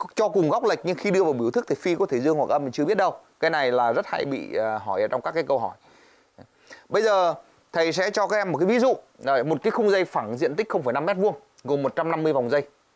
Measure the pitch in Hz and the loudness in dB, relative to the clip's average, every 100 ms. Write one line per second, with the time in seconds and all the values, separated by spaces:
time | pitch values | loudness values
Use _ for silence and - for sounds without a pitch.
0 | - - 208 202 156 226 233 160 170 180 | -10 -2 0 2 2 2 0 0 -2 -4
1 | 208 185 170 127 117 240 - 143 185 165 | 0 2 2 2 0 0 -2 -4 -2 0
2 | 196 123 147 151 151 147 135 131 147 214 | 0 0 0 0 2 0 -2 -2 0 2
3 | 180 - _ - 160 160 127 123 120 131 | 0 -2 _ -4 -2 0 0 2 2 0
4 | 202 165 143 131 69 73 110 110 104 95 | -2 -4 -4 -4 -6 -4 -4 -4 -4 -2
5 | 107 127 160 165 139 131 98 - _ - | -2 -2 -4 -6 -2 -2 -2 -10 _ -20
6 | - _ _ - 101 _ _ - - 202 | -20 _ _ -20 -20 _ _ -20 -2 0
7 | 220 196 175 151 - _ _ 175 165 160 | 4 4 2 0 -10 _ _ 0 0 2
8 | 190 208 190 208 190 147 185 240 262 - | -2 0 0 0 0 0 2 4 4 2
9 | - _ 131 135 143 160 220 208 208 196 | -4 _ 0 0 2 0 0 0 2 2
10 | 175 156 107 123 156 151 220 185 127 135 | 0 -2 -4 -2 -2 -2 -4 -2 -2 -2
11 | 165 185 208 147 _ _ 127 143 135 - | -2 0 0 -2 _ _ -4 -2 -2 -2
12 | 160 160 156 135 120 143 147 _ _ | -2 -2 0 0 0 0 -2 _ _